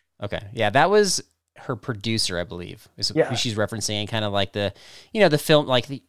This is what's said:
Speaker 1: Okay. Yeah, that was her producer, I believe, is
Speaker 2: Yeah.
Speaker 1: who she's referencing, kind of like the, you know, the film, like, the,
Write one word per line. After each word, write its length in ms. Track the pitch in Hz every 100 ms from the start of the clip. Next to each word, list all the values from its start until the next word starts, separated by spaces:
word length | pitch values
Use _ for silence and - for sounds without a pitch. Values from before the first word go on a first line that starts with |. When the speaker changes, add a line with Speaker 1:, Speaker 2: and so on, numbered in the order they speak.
| _ _
Speaker 1:
Okay. 180 | 104 - 104
Yeah, 160 | 117 104
that 200 | 127 170
was 320 | 208 202 - - _ _ -
her 180 | - 117
producer, 600 | - 104 113 113 - 87
I 60 |
believe, 420 | 85 87 90 95 - -
is 120 | 104
Speaker 2:
Yeah. 160 | 120 156
Speaker 1:
who 60 | 117
she's 180 | 123
referencing, 520 | 107 104 113 - 104 104
kind 160 | 110
of 80 | 107
like 180 | 98 98
the, 220 | 104 101 - - - -
you 60 | 220
know, 80 | 185
the 80 | 147
film, 280 | - 151 127
like, 200 | 127 117
the, 160 | 135